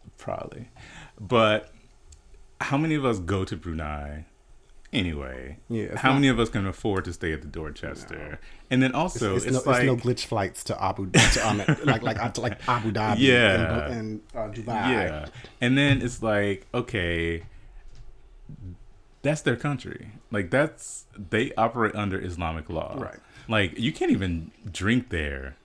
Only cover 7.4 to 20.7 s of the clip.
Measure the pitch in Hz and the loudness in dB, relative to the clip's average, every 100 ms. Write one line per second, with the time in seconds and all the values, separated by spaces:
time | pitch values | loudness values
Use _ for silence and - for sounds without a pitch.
7.4 | 73 80 78 73 76 - - 73 76 76 | -8 -10 -10 -10 -12 -12 -12 -12 -12 -14
8.4 | - - - 127 131 131 175 - 107 95 | -16 -18 0 2 2 2 -2 0 0 0
9.4 | - 127 139 123 131 123 120 120 - 113 | 2 2 2 4 4 2 0 -2 -2 -2
10.4 | 98 - - 110 95 95 98 127 107 - | -2 -4 -6 -2 -2 -2 2 6 6 6
11.4 | 110 104 101 147 143 113 117 110 117 - | 2 2 2 2 2 2 0 -2 -4 -2
12.4 | 117 110 - 123 110 104 107 104 135 123 | -4 -2 0 0 0 0 0 6 8 8
13.4 | 110 92 82 78 76 120 110 107 - 123 | 8 6 4 0 -2 -4 -6 -8 -10 -8
14.4 | 107 107 110 110 101 117 - 76 76 - | -8 -8 -6 -2 0 2 0 -4 -10 -14
15.4 | - - 123 135 143 113 120 - 110 104 | -18 -2 2 4 6 4 2 -2 2 2
16.4 | 101 98 - 123 117 110 87 85 85 82 | 2 0 -4 -6 -2 -2 0 0 0 -4
17.4 | 90 - - - - - - - - - | -8 -18 -20 -20 -18 -16 -16 -18 -20 -20
18.4 | - - 92 90 - - - - - 151 | -20 -16 -16 -16 -20 -20 -20 -4 -2 0
19.4 | - 120 151 143 - - - - - 104 | 0 0 0 -4 -6 -12 -14 -18 -6 -4
20.4 | 92 127 156 | 2 2 2